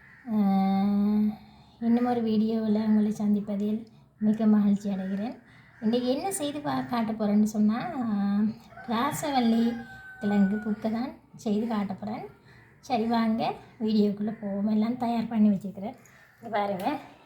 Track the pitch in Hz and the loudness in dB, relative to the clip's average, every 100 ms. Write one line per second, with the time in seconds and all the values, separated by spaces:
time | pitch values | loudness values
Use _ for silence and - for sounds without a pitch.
0 | - - 254 214 196 196 190 196 202 202 | -20 -16 -2 2 4 4 2 2 2 2
1 | 208 214 214 214 - - - - 233 240 | 2 2 2 -2 -12 -20 -20 -4 2 2
2 | 247 240 226 214 220 226 220 208 220 214 | 2 0 0 2 2 0 0 2 4 4
3 | 214 208 208 208 208 202 208 220 - - | 2 0 0 0 -2 -4 -2 -4 -6 -20
4 | _ - 214 214 220 208 202 202 202 190 | _ -2 0 2 4 4 4 2 0 -4
5 | 190 196 233 - - - - - 220 247 | -4 -6 -6 -10 -18 -20 -20 -4 0 0
6 | 247 285 392 381 294 294 294 262 254 240 | 0 -2 -2 -4 -4 -4 -4 -4 -2 -2
7 | 214 214 208 208 214 214 214 233 349 285 | -2 -2 2 2 2 2 2 0 -4 -4
8 | 233 202 202 202 220 - - - - 220 | -2 0 0 0 0 -2 -14 -14 -4 -2
9 | 285 - 311 262 233 226 233 233 - - | -2 -2 -2 2 2 2 2 -2 -10 -16
10 | - - 208 202 190 214 220 208 220 226 | -18 -6 0 2 2 0 -4 -4 -4 -4
11 | 277 - _ - 226 208 233 214 190 185 | -6 -10 _ -8 -4 -2 -2 -2 -4 -6
12 | 208 269 415 - - - - _ - 240 | -8 -10 -12 -18 -20 -20 -20 _ -4 -2
13 | 226 233 226 226 330 427 - - 220 214 | 0 2 2 0 -2 -6 -12 -6 0 2
14 | 202 202 214 214 202 202 214 214 233 254 | 2 0 -6 -6 -6 -2 0 2 0 -2
15 | 233 233 - 226 214 190 190 190 214 - | -2 -2 0 4 4 4 -2 -10 -12 -12
16 | - - - _ 233 208 202 185 226 302 | -20 -20 -20 _ -4 -2 -2 -2 -4 -4
17 | - - | -8 -20